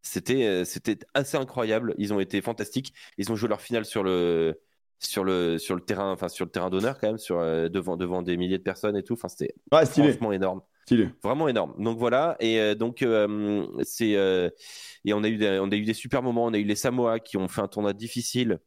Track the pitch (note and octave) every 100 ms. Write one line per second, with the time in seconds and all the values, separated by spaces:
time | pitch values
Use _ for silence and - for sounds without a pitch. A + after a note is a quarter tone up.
0 | - F#2+ F2 C3+ A2+ F#2 F2+ - - G#2
1 | - C#3 C#3 D3+ C3 - A2+ A2 A#2 -
2 | G2+ G#2 F#2+ G2+ A#2 A2+ G#2+ C3 C3+ -
3 | - - G2+ A2 A2+ G#2 - A#2 G#2+ A2
4 | F#2+ F2+ F2 E2 E2 D#2 _ _ _ _
5 | - G#2 F#2+ F#2 E2+ E2 - F#2 F2+ F#2+
6 | G2 F#2 F2 - F2+ F2+ F2+ F#2 A2+ C3+
7 | G#2+ A2 - F2 E2 D#2+ E2 F#2+ F2+ F2
8 | F2+ F#2 F2 F2 F2+ F#2 F#2+ F#2+ G#2 G#2
9 | - A#2 F#2+ - - - - D3+ D3 -
10 | D3 B2 A2+ F#2+ F#2+ F#2+ _ _ - A#2+
11 | F2+ - G#2 C3+ D#3+ A#2 D#2+ - A2 A2+
12 | A#2+ B2+ E3 - A2+ A2+ G#2+ G#2+ A#2 A#2+
13 | B2+ A2 G#2 G#2 G#2 G#2 G1+ B1 - -
14 | A2 G2+ F#2+ F#2 F2 - - - - -
15 | G2+ G#2 G#2+ A2 G#2 F#2+ G2 G#2 G#2+ A2
16 | B2 C#3 B2+ A#2 A#2 A2 G#2 G#2 C3+ B2
17 | A#2+ A2+ - G2+ F#2 - G2 - G#2 G2+
18 | A2+ B2 A#2 B2 A#2 F2+